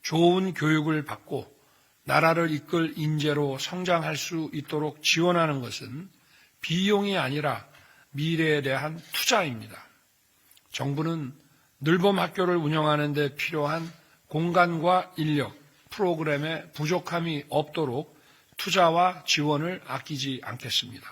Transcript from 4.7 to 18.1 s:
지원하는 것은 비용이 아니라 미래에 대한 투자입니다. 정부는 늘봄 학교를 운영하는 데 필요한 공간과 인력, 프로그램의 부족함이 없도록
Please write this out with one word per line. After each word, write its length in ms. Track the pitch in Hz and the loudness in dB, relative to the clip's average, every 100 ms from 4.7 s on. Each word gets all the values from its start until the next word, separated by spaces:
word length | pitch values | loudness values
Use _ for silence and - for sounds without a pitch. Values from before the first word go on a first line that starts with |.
| 151 151 - | -4 -4 -4
지원하는 580 | - 160 175 175 160 139 | 0 2 4 4 2 0
것은 500 | 117 - 107 131 190 _ _ _ _ _ | -4 -10 -10 -12 -14 _ _ _ _ _
비용이 560 | - 165 190 202 202 190 | -4 0 2 2 2 0
아니라 480 | 131 143 147 113 - - - - _ | 0 0 -2 -4 -8 -20 -20 -20 _
미래에 520 | 139 156 165 160 147 | -4 -2 2 2 2
대한 360 | 135 131 151 160 - | 0 -2 -4 -8 -8
투자입니다. 760 | - - 233 165 117 107 - - _ _ _ _ _ _ _ _ | -4 2 2 2 -4 -12 -18 -20 _ _ _ _ _ _ _ _
정부는 600 | - 131 143 160 165 135 - _ _ _ _ | -6 -4 -2 -2 -4 -6 -12 _ _ _ _
늘봄 380 | 143 175 196 196 | 2 4 4 4
학교를 380 | 175 - 180 175 | 0 0 2 2
운영하는 560 | 151 160 151 151 147 | 2 2 2 2 2
데 220 | 147 143 | 0 -2
필요한 560 | 143 - 160 147 160 165 - _ _ _ | -2 -4 -2 -2 -2 -6 -14 _ _ _
공간과 840 | 151 170 175 175 165 165 185 180 - | -2 2 4 4 2 2 2 0 -2
인력, 360 | 156 147 113 - - _ _ | 0 2 0 -8 -20 _ _
프로그램의 840 | - 185 165 156 143 151 160 - | -2 0 0 0 -2 -2 -6 -10
부족함이 720 | - 151 180 175 170 165 151 - | -8 -2 -2 -2 -4 -2 -4 -2
없도록 680 | 139 156 - 151 123 165 | -4 -2 -4 -4 -4 -8